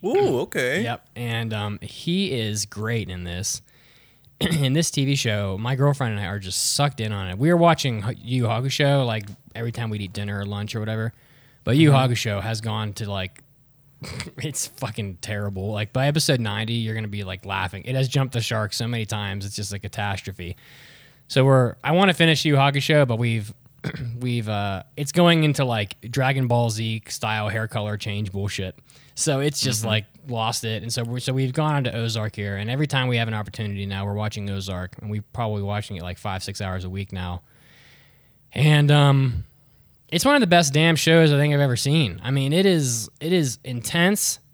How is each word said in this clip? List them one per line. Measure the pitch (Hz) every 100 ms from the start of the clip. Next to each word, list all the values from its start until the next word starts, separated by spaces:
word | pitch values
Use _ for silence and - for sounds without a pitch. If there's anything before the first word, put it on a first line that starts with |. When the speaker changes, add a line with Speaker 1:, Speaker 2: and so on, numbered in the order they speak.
Speaker 1:
Ooh, | 185 339 403 127
okay. | - - 127 151
Speaker 2:
Yep, | 226 120 _ -
and, | 120 113 113
um, | 107 104 104
he | - - - 180 196
is | 131 110 107 -
great | - 110 117 95
in | 90
this. | 87 87 92 - _ _ _ _
<clears throat> | _ _ _ _
In | - 165 135
this | 139 165
T | - 139
V | 139
show, | 117 104 101 95
my | 117 131
girlfriend | 143 139 127 104
and | 101
I |
are | 101
just | 95 92 -
sucked | - 143 139
in | 110
on | 101 95
it. | 92
We | 147
are | 175
watching | 170 156 139 113
H-, | 104 -
Yu | - 127 113
Hakusho, | 110 135 - 143 143 123
like, | 110 104 92 -
every | - 117
time | 117 113
we'd | 107
eat | 98
dinner | 98 101 101
or | 101
lunch | 101 104 117
or |
whatever. | 107 110 110 - _ _ _ _
But | - 127
Yu | 156
Speaker 1:
Mm-hmm. | 139 131
Speaker 2:
Hakusho | 120 113 101
has | 101 113
gone | 110 107 107
to, | 101 104
like, | 101 92 - _ _ _ _ _ _
<laughs> | - - - -
it's | 151 135 -
fucking | - 120 110 101 90
terrible. | - 107 101 95 98
Like, | 107 104
by | 131 139
episode | 147 - 135
ninety, | 110 104 110
you're | 117 110 110
gonna | 110
be, | 101
like, | 98 92 95
laughing. | 95 92 98 90
It |
has | 131 131
jumped | 139 131
the | 120
shark | 110 110 107
so | - 117
many | 120 107
times, | 107 101 101 98
it's | 101
just | 101
a | 101
catastrophe. | 101 - 101 98 - 95 87 - - - - - - _ _
So | - 135
we're, | 135 123 -
I | 131
wanna | 165 196 175
finish | 165 151
Yu | 160 143
Hakusho, | 139 143 135 156 135
but | 113
we've, | 120 113 104 - _ _
<clears throat> | - - 123 120
we've, | 123 120 107
uh, | 104 101 95 - -
it's | 143
going | 170 175 170
into, | 156 143 135
like, | 113 101 -
Dragon | 107 120 131 135 123
Ball | 120 117
Z | 107 113 110 -
style | - 110 107 104
hair | 113 110
color | 117 104 104
change | 110 101 104
bullshit. | 98 101 - 92 - _ - -
So | - - 139
it's | 143 147
just, | 135 113
Speaker 1:
Mm-hmm. | 113
Speaker 2:
like, | 107 104 _ 143
lost | 117 110 117
it. | 113 110
And | 113
so | 120
we're, | 117 123
so | -
we've | 131 131
gone | 131 151 147
on |
to | 123 117
Ozark | 117 110 107 -
here, | 101 98
and | 104
every | 131 147
time | 139 127
we | 120
have | 113
an |
opportunity | 110 104 - 107 101 98
now, | 98 101
we're | 101
watching | 107 107 101
Ozark, | 98 95 90 92 -
and | 104
we're | 107 101
probably | - 117 107
watching | 98 104 104 95
it, |
like, | 87 90
five, | 104 95
six | - 98
hours | 98 92 90
a |
week | 95 98
now. | 95 90 87 _ _ _ - - _ _ _ _ _ _
And, | - 147 151 147
um, | 147 143 139 135 117 - _ _ _ _ _ _
it's | 175 262
one | 285
of |
the | 208
best | 175 147
damn | 139 165 156
shows | - 165 160
I | 143
think | 147
I've | 143
ever | 143 120
seen. | 139 156 131 85
I | 117
mean, | 139 135
it | 160 196
is, | 175 135 117 107 _
it | 156
is | 180 143 -
intense | - 123 - 170 175 208 - - _